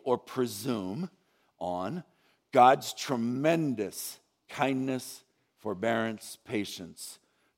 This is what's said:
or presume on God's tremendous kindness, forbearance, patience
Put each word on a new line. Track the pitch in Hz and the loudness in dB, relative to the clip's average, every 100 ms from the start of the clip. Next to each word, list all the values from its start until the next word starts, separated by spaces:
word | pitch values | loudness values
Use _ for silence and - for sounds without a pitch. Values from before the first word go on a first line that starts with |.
| - | -2
or | 120 | -2
presume | - 131 123 104 110 113 92 113 180 _ _ _ _ - | -2 -2 -2 -2 -4 -4 -4 -6 -8 _ _ _ _ -10
on | 87 90 95 175 - _ _ _ _ | -6 -4 -4 -6 -12 _ _ _ _
God's | 135 127 143 - | 8 10 8 2
tremendous | - - 123 117 127 156 165 151 113 95 - - - _ _ - | -8 -4 -2 -2 0 2 2 2 -2 -4 -8 -12 -14 _ _ -12
kindness, | - 131 135 131 131 - - _ _ _ _ | -2 0 0 -2 -4 -8 -16 _ _ _ _
forbearance, | 107 92 113 113 113 107 - - - | -8 -2 0 0 -2 -6 -12 -18 -6
patience | 110 98 - 82 - - - _ _ _ | -6 -6 -8 -14 -16 -18 -18 _ _ _